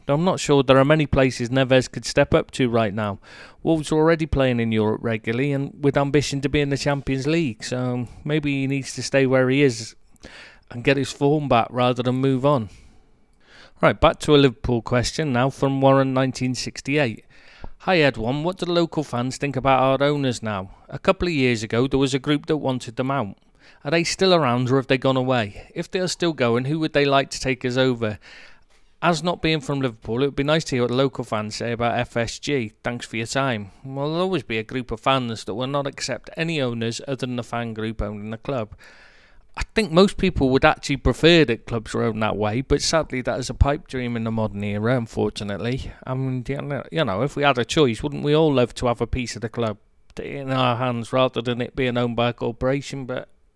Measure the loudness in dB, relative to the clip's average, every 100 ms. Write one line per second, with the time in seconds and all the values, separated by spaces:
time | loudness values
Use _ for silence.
0 | -2 0 2 0 2 2 6 6 6 4
1 | 4 2 2 0 -2 2 4 4 2 -6
2 | -2 0 2 2 0 -2 0 2 0 -2
3 | -4 -6 -12 -20 -20 -6 0 0 2 2
4 | 4 2 2 2 2 2 2 2 2 0
5 | -2 -4 -2 -2 0 -2 -4 -2 2 2
6 | 2 2 2 -2 0 0 0 0 0 -2
7 | -2 -2 0 0 0 -4 -6 -4 -2 -4
8 | -6 -10 -4 -2 0 -2 -2 -2 -4 -8
9 | 0 2 4 4 4 4 4 2 -10 -16
10 | -20 -20 -20 -20 -20 -20 -16 -4 0 0
11 | -2 0 2 2 4 2 2 0 0 2
12 | 0 0 0 2 2 2 -2 -12 -20 -20
13 | _ _ _ _ _ -20 -20 0 2 4
14 | 2 2 4 6 6 2 -2 -2 0 0
15 | 0 -2 -2 0 0 0 0 4 6 6
16 | 4 0 0 -2 -4 -4 -8 -8 -2 0
17 | 0 -4 -16 -20 -20 -16 -16 -8 0 4
18 | 4 2 -2 -2 -4 -4 -2 0 0 -2
19 | -4 -4 -4 -4 -4 0 2 4 4 4
20 | 2 2 -2 -2 -4 -6 -8 -16 -16 -4
21 | 0 0 0 2 2 0 -2 0 0 0
22 | 0 -2 0 -2 0 -2 -2 -4 -6 -6
23 | -2 -2 -4 -8 _ _ -20 -12 -2 0
24 | 0 0 4 4 4 2 2 2 2 2
25 | 2 2 2 0 -2 -8 -14 -10 -6 -4
26 | -4 -2 -2 0 2 2 0 -2 0 2
27 | 4 2 0 -4 -4 -2 -2 2 2 2
28 | -2 -4 -14 -20 -20 -20 _ _ _ -2
29 | 0 0 -2 -2 0 -2 -2 -2 -2 -4
30 | -6 -2 -2 0 0 0 0 -2 0 2
31 | 0 -2 -6 -4 -4 -6 -6 -2 -2 0
32 | -2 -2 -4 -6 -4 -4 -4 _ -8 -8
33 | -8 -8 -4 -2 -2 -2 -8 -16 -12 -6
34 | -4 -2 -2 -2 -4 -6 -4 -8 -8 -4
35 | 0 0 0 -6 -6 -6 -4 -4 -6 -8
36 | -8 -8 -10 -6 -4 -2 -2 -2 -4 -6
37 | -8 -6 -4 -6 -6 -6 -6 -6 -8 -6
38 | -8 -8 -10 -10 -6 -6 -6 -10 -20 -20
39 | -20 -20 -20 -20 -18 -10 -4 -2 2 4
40 | 4 4 0 2 2 4 4 2 -2 0
41 | 0 4 6 6 4 0 -4 -8 -4 -2
42 | -2 0 -2 0 0 -2 0 0 2 0
43 | -2 -6 -4 -4 -4 2 2 2 -6 -6
44 | -4 -4 -2 -2 -2 -4 -4 -2 0 0
45 | -2 -2 -2 -4 -8 -6 -4 -4 -8 -14
46 | -10 -6 -4 -4 -6 -8 -6 -8 -6 -4
47 | -2 -2 -4 0 2 2 0 2 2 2
48 | -6 -4 0 2 2 2 0 0 -4 -2
49 | -4 -4 -6 -8 -8 -4 -6 -6 _ _
50 | _ -14 -10 -10 -4 0 2 2 -2 -4
51 | -2 0 0 0 -4 -4 -4 -2 -2 0
52 | -2 0 -2 0 -6 -2 -2 -2 -6 -10
53 | -8 -10 -10 -20 _